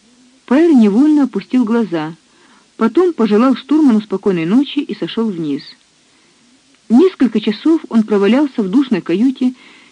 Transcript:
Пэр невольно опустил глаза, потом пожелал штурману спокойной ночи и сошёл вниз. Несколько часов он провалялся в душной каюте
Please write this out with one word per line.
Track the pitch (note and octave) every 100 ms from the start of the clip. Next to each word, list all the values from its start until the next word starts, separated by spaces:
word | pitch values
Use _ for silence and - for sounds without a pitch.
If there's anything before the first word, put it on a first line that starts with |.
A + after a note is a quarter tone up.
| _ _ _ _ -
Пэр | C4+ E4+
невольно | C4 G#3+ G#3 D4+ D4
опустил | C4 G3+ - B3+ G#3+
глаза, | A#3 G3 E3 D#3 E3 _ _ _ _ _ -
потом | A3+ A#3 F#4
пожелал | D#4+ G#3+ G#3 C4 B3
штурману | - D#4 C#4+ G#3+
спокойной | G#3 F#3+ G#3 F3 D#3+
ночи | A#3+ C#4+ D4
и | - G#3
сошёл | E3 - A3+
вниз. | E3+ D#3 C3+ - - _ _ _ _ _ _ _ _ _ _ -
Несколько | A#3 F#4 - A3+ G#3+
часов | G#3+ G#3 D4+ E4 -
он | A3+
провалялся | G#3+ G#3 G3 B3+ D4 -
в | F#3+
душной | A#3 C4+ F3+
каюте | E3 F3+ C4 C4 B3+ B3+ - - _